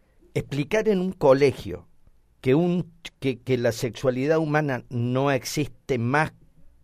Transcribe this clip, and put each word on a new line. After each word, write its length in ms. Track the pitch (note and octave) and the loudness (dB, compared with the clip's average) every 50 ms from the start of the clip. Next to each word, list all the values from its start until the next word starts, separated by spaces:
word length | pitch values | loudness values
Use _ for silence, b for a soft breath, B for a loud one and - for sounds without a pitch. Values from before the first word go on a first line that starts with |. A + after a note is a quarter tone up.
| _ _ _ _ _ _ _ | _ _ _ _ _ _ _
Explicar 540 | C3 - - C#3 C#3 D3 - - A3 A3 A3 | -8 -6 -4 -4 -4 -2 0 -2 0 2 2
en 120 | G#3 F#3 | 2 2
un 120 | F3+ F#3 | 0 -2
colegio 760 | F#3+ - D3+ C#3 C3 C3+ C#3+ C3+ - - - F#2 E2 - - _ - - _ - _ _ _ _ _ _ | -4 2 4 4 6 6 6 2 2 -2 -8 -10 -10 -12 -12 _ -20 -20 _ -20 _ _ _ _ _ _
que 140 | - B2+ B2+ | 0 2 2
un, 360 | D#3 F3 F3 F3 F3+ - - - - - - - _ | 4 4 2 0 -2 -4 -6 -12 -20 -20 -20 -14 _
que, 180 | - C3+ B2 A#2+ | -4 -4 -4 -4
que 160 | - - B2+ | -2 -2 -2
la 160 | A#2+ A#2+ A#2+ | 0 0 0
sexualidad 640 | A#2 - - A#2+ G#2 - - C3 B2 B2+ C3 D3 D#3+ D#3+ | 0 0 -6 -6 -6 -2 -2 -2 -2 0 0 0 0 0
humana 460 | E3 D3 D3 D3+ D3+ C#3+ B2+ A#2+ - - | 0 0 0 0 0 0 -4 -6 -8 -8
no 400 | C#3 A#2 A#2+ B2 B2+ C3 C#3 C#3+ | -6 -4 -2 -2 0 0 0 0
existe 680 | C#3 B2 - - - D#3 C#3+ - - - _ - C3+ A#2+ | 0 -2 -4 -6 -6 -6 -6 -6 -8 -14 _ -4 -4 -2
más 340 | A#2 A#2+ C3+ D3+ D#3 - - - - - _ - - - - - | 0 0 0 0 0 -2 -4 -12 -20 -20 _ -20 -20 -20 -20 -20